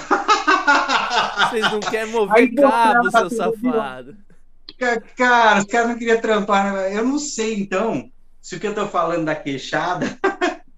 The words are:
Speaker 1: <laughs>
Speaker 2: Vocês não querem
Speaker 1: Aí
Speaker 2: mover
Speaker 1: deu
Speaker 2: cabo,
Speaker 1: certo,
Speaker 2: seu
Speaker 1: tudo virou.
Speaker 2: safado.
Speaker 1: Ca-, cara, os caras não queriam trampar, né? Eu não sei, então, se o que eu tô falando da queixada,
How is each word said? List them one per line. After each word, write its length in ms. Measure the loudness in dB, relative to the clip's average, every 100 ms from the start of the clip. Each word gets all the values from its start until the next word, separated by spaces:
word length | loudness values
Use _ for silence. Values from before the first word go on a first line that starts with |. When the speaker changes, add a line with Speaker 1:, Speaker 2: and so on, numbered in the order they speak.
| -2
Speaker 1:
<laughs> 1300 | -2 2 0 2 2 2 2 2 -2 0 -2 -2 0
Speaker 2:
Vocês 340 | -2 0 0
não 140 | -2
querem 280 | -2 -4 -2 -2 4
Speaker 1:
Aí 160 | 4 4
Speaker 2:
mover 80 |
Speaker 1:
deu 180 | 4 4
Speaker 2:
cabo, 380 | 6 4 4 4
Speaker 1:
certo, 0 |
Speaker 2:
seu 180 | 2 2
Speaker 1:
tudo 240 | -2 -4 -2
virou. 220 | -2 -2
Speaker 2:
safado. 340 | -4 -8 -16 -20 -20 -20 -20 -20 -20 -6
Speaker 1:
Ca-, 220 | -2 -2 -6 -2
cara, 420 | 2 4 6 4
os 60 | 2
caras 240 | 0 0
não 80 | -2
queriam 240 | 0 0
trampar, 520 | 2 0 2 0 0
né? 240 | -2 -4 -2
Eu 80 | -2
não 140 | -2
sei, 360 | -4 -6 -4 -4
então, 480 | -4 -2 -2 -4 -8 -18 -20 -20
se 140 | -16 -8
o 40 |
que 80 | -6
eu 80 | -4
tô 120 | -4
falando 380 | -2 -2 -2 -4
da 100 | -4
queixada, 840 | -6 -8 -6 -4 -2 -4 -6 -4 -4 -2 -4 -4 -12